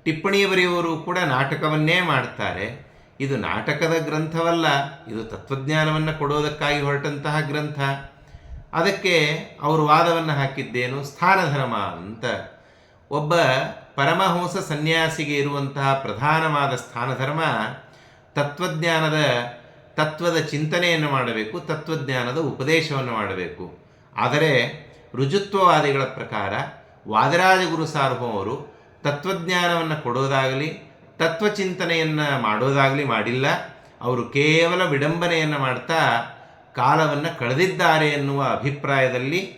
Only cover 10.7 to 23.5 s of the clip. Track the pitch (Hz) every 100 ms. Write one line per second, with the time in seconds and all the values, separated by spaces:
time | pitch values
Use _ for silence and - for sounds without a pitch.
10.7 | 123 123 139 139 - 175 190 165 139 123
11.7 | 110 95 85 92 113 123 104 - - -
12.7 | - _ _ - 147 151 170 143 131 135
13.7 | - - - 147 175 190 175 175 196 -
14.7 | 151 156 165 160 - 143 143 143 143 139
15.7 | 139 139 135 110 101 143 160 160 147 139
16.7 | 123 - 120 127 127 135 156 156 117 113
17.7 | 135 - - - - _ 143 143 - 175
18.7 | 156 170 160 160 156 139 120 120 - -
19.7 | - - - 151 - 170 165 151 143 156
20.7 | 175 175 160 151 135 123 110 107 175 156
21.7 | 151 160 156 131 127 120 147 143 113 135
22.7 | 165 156 139 123 110 101 92 87